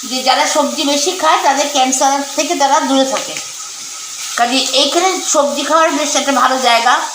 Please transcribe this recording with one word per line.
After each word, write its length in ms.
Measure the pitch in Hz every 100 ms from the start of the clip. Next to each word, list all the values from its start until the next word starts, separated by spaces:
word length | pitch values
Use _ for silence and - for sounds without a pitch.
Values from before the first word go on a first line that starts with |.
যে 200 | 233 262
যারা 240 | 262 254 294
সবজি 360 | 311 262 240
বেশি 280 | 285 285 359
খায় 320 | 359 311 370
তাদের 260 | 339 269 294
ক্যান্সার 480 | - 262 262 277 277 277 -
থেকে 200 | 302 330
তারা 240 | 277 285
দূরে 260 | 277 269 269
থাকে। 300 | 208 - - - - - - - - - - - -
কাজে 200 | 240 262
এইখানে 640 | 254 262 285 349 381 349 -
সবজি 360 | 311 269 240
খাওয়ার 280 | 285 320 330
বেশ 240 | 285 294 285
একটা 160 | 262
ভালো 280 | 262 254 262
জায়গা 420 | 247 233 226 285 -